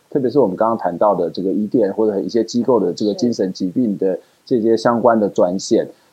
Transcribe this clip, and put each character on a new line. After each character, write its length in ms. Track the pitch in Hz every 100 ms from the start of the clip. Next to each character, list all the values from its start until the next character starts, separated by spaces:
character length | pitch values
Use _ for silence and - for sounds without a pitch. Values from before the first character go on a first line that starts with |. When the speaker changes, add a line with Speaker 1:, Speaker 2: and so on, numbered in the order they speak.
| -
Speaker 1:
特 80 | 151
别 100 | 127
是 120 | 135
我 80 | 113
们 80 | 90
刚 120 | 110
刚 80 | 113
谈 220 | 90 87
到 160 | 107
的 160 | 92 85
这 100 | 80
个 100 | 95
伊 120 | 92 104
甸 220 | 131 101
或 180 | 98 110
者 80 | 101
一 100 | 95
些 140 | 117
机 200 | 110 120
构 180 | 117 120
的 120 | 92
这 140 | 85 107
个 80 |
精 180 | 101 123
神 180 | 117 95
疾 180 | 92 92
病 260 | 107 120 95
的 220 | 95 90 - _
这 160 | - 127
些 160 | 110 113
相 240 | 123 117
关 180 | 117 113
的 100 | 101
专 300 | - 92 95
线。 260 | - 104
Speaker 2:
是。 60 | 76 - _